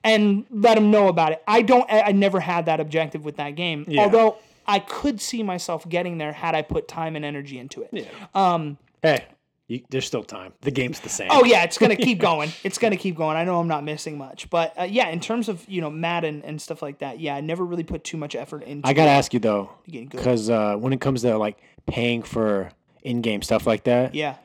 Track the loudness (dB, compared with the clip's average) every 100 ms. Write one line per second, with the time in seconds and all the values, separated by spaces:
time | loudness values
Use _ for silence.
0 | 4 4 4 2 -2 4 6 6 6 6
1 | 6 4 0 0 2 2 6 4 6 4
2 | 4 4 4 2 0 -2 0 0 0 -2
3 | -2 -6 -10 -8 -8 -4 -4 -4 -2 2
4 | 6 6 4 2 _ _ -2 -2 -2 -4
5 | -4 -4 -6 -6 -4 -6 -6 -8 -4 -4
6 | -4 -6 -8 -6 -2 -2 -2 -6 -6 -8
7 | -6 -6 -8 -10 -12 -14 -14 -14 -12 -12
8 | -12 -16 -6 0 2 2 -4 -10 _ _
9 | 2 2 -2 _ _ _ _ -12 _ -8
10 | -4 -8 -8 -16 -16 _ -6 -4 -4 -6
11 | -10 -8 2 6 8 6 4 2 2 4
12 | 2 2 2 0 -4 -6 -8 0 0 0
13 | -4 -4 -2 -2 0 -2 -2 -4 -6 -10
14 | -10 -12 -14 -16 -4 -2 -2 -4 -2 0
15 | 0 -2 -4 -4 -4 -8 -8 -6 -6 -4
16 | -2 0 -2 -6 -10 -12 -10 -10 -10 -10
17 | -12 -8 -8 -6 -6 -6 -4 -6 -6 -8
18 | -10 -10 -8 -10 -10 -14 -12 -4 2 6
19 | 6 6 4 0 2 0 -4 -16 -18 -16
20 | -14 -4 0 0 2 0 0 -2 -2 -2
21 | 0 0 0 0 -2 -4 _ -12 -8 -2
22 | 0 -2 -4 -2 0 0 -4 _ _ _
23 | -6 -4 -2 -4 0 0 2 0 2 2
24 | 0 -4 -8 -10